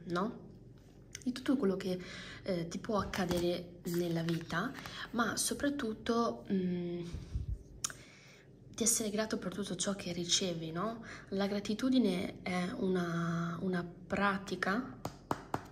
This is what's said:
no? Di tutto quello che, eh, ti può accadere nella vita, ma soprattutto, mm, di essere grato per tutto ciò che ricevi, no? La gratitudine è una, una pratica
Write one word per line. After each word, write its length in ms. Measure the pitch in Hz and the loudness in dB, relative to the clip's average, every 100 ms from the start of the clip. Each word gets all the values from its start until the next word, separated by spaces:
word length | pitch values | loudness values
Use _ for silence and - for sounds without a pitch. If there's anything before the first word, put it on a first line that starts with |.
no? 400 | 175 175 220 - - - - - - - - - | -2 2 2 -2 -12 -16 -18 -18 -20 -20 -16 -6
Di 100 | 254 | -4
tutto 240 | - - 262 | -2 2 4
quello 200 | 196 185 | 4 2
che, 240 | 190 180 - - - - | 0 -2 -4 -10 -12 -8
eh, 260 | - 175 170 | -2 0 0
ti 100 | 190 | -4
può 200 | - 208 | 0 0
accadere 840 | 196 - 175 175 175 180 - - | 0 0 2 4 2 0 -4 -8
nella 380 | 175 170 175 165 | -2 0 2 2
vita, 500 | 165 165 - 165 247 - - - - | 2 0 0 -2 -2 -4 -10 -10 -4
ma 240 | 220 220 - | 2 2 2
soprattutto, 1080 | - 220 285 285 220 214 - 233 233 - - | 0 2 0 0 -2 -2 2 4 4 0 0
mm, 520 | 196 180 175 175 175 170 - - - - - - - - - - - - - - - - | 2 2 0 0 -2 -4 -8 -4 -4 -2 -4 -6 -10 -8 -10 -18 -20 -20 -20 -20 -20 -14
di 80 | - | 0
essere 280 | 214 - 220 | 2 2 2
grato 280 | 208 214 214 | 0 0 0
per 160 | 185 | -2
tutto 200 | 208 196 | -4 -4
ciò 200 | 175 202 | -2 -2
che 180 | 196 180 | -2 -2
ricevi, 580 | 170 170 - 185 165 160 | -2 2 4 4 0 -2
no? 320 | 165 214 233 - - - | -2 -2 -2 -10 -12 -4
La 160 | 196 202 | 2 2
gratitudine 960 | 202 202 214 262 254 202 180 - - | 2 0 2 4 6 6 4 0 -4
è 280 | - 180 185 254 | -2 0 0 0
una, 800 | 190 185 170 170 170 170 170 170 | 2 2 2 0 0 0 0 0
una 240 | 190 180 170 - - | 0 0 -2 -8 -4
pratica 920 | 196 202 196 - 180 185 214 - - - - - - - - - | 2 2 2 -2 -2 0 0 -2 -6 -8 -8 -6 -6 -4 -6 -6